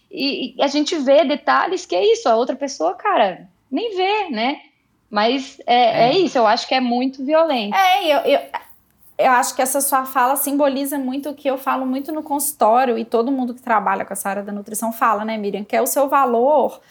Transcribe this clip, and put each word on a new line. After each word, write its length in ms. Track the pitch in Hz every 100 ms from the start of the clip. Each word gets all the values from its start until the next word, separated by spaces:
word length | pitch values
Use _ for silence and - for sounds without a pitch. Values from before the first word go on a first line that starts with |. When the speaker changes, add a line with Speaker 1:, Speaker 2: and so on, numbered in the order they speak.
| _
Speaker 1:
e, 420 | - 277 233 247 -
e 40 |
a 60 | 277
gente 300 | 285 294 330
vê 260 | 262 277
detalhes 640 | 302 294 - - - 370 -
que 100 | 349
é 160 | 403
isso, 140 | 453 269
a 80 | 226
outra 220 | 262 269
pessoa, 360 | 277 - 320
cara, 540 | 381 427 339 202 165 175 _ _
nem 240 | 277 466 370
vê, 340 | 370 427 370
né? 300 | 214 240 320 - _ _ _ _
Mas 480 | 208 220 269 262 - -
é, 420 | 240 233 220 233
é 20 |
Speaker 2:
É. 80 | 349
Speaker 1:
isso, 180 | 311 269
eu 80 | 220
acho 220 | 240 -
que 80 | 262
é 60 |
muito 420 | 247 240 269 269
violento. 500 | 262 311 330 254 208 381
Speaker 3:
É, 280 | 370 381 349
e 60 |
eu, 80 | 285
eu, 200 | - 277 - - - - _ _ _ -
eu 140 | 175
acho 240 | 247 262 -
que 60 |
essa 180 | 262 277
sua 260 | 277 269 262
fala 300 | 269 247 285
simboliza 640 | 277 277 285 262 277 294
muito 300 | 254 269 294
o 40 |
que 160 | 277 269
eu 80 | 269
falo 280 | 269 254 262
muito 260 | 262 277
no 100 | 311
consultório, 760 | 302 285 277 - 214 240 262 226
e 80 | 226
todo 260 | 226 233
mundo 220 | 269 247
que 80 | 247
trabalha 420 | - 220 196 196
com 80 | -
essa 160 | 196 202
área 140 | 196
da 80 | 202
nutrição 400 | 202 202 214 233
fala, 320 | 233 240 208
né, 140 | 220 220
Miriam? 260 | 202 196
Que 120 | 208 226
é 40 |
o 60 | 262
seu 220 | 294 269
valor, 720 | 285 262 233 254 302 220 - _